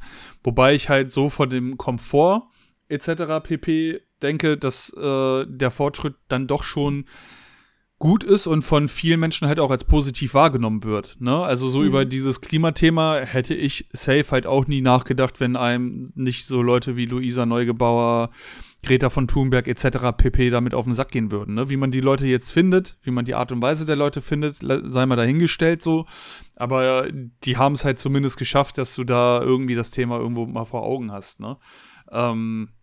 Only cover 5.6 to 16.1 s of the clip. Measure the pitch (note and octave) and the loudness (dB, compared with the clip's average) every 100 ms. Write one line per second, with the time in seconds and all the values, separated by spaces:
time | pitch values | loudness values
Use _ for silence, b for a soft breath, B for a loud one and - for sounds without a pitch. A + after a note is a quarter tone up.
5.6 | B2+ - C#3+ - D3+ - - B2+ C3 C#3+ | -2 -2 -4 -4 -8 -10 -6 -4 -2 -4
6.6 | - D3 C#3+ C#3+ C#3 B B B B B | -4 -4 -2 -4 -8 B B B B B
7.6 | B B _ - D#3 G3+ F#3+ G3 E3 D#3 | B B _ -2 2 4 4 2 4 0
8.6 | - D3+ D3 - E3 E3 E3 - D3 D#3 | 2 2 2 -2 0 2 0 0 0 2
9.6 | C#3 C3 - D3+ C#3 B2 C3 C#3 D#3 C3 | 0 2 4 4 2 -4 0 4 4 4
10.6 | A2+ G#2+ G#2+ G#2+ - - B2 D3 F3 B2 | 0 -2 -2 -4 -4 -6 -2 0 0 -2
11.6 | C3 C3 - C3+ C3 C3 C3+ B2+ - D#3 | -2 0 2 2 0 -2 -2 -4 -2 0
12.6 | E3 D#3 E3 D#3+ D#3+ D3+ B2+ C3 B2 D#3 | 0 2 2 4 2 0 -2 -2 -2 -2
13.6 | C#3 - - - - C#3 D3 C3 - C3+ | -2 -2 -8 -6 0 2 2 -2 2 0
14.6 | C3+ C#3 C3 B2+ - C3+ B2+ - B2 B2+ | 2 0 4 2 2 0 -2 -2 -2 0
15.6 | A#2+ B2 B2 - B2+ | 0 0 -2 -8 -10